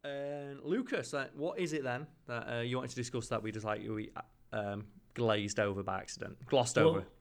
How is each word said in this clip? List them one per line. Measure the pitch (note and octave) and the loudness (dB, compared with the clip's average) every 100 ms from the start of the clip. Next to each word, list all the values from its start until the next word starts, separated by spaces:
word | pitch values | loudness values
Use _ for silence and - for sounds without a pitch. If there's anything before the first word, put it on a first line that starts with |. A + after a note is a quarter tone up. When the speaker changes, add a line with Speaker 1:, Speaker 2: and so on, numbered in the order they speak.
Speaker 1:
And | C#3+ C#3 C#3+ C#3+ C#3+ C#3 | -6 -4 -4 -4 -6 -8
Lucas, | D3 A3 - A3 A#2+ | 0 0 0 -4 -2
uh, | C#3+ C3+ | -4 -4
what | C#3+ D#3+ - | -4 -4 0
is | F3 | 0
it | D#3 | 0
then | C3 B2 D3+ - - | -2 -4 -6 -14 -6
that, | A#2+ - | -6 -2
uh, | A#2+ | -2
you | A#2+ B2+ | 0 0
wanted | B2 | -2
to | B2+ | -4
discuss | A#2+ B2 - | -2 -4 -2
that | A2+ | -2
we | G#2+ | -2
just, | A2 G#2+ | -4 -2
like, | G#2+ A2 | -2 -2
we, | A2 G#2+ - | -4 -6 -10
uh, | - _ - G#2+ | -12 _ -6 -4
um, | G2+ G2+ G#2 - - | -2 -4 -8 -18 -14
glazed | - A#2 G#2 G2+ G#2+ | 2 4 4 2 2
over | G#2 G2 | 2 2
by | G2 F#2+ | -2 -2
accident? | - - - - - | -4 -8 -10 -10 2
Glossed | C3+ A#2+ - | 4 6 8
Speaker 2:
Well, | A2+ | 8
Speaker 1:
over. | B2+ F#2 - | 6 -2 -16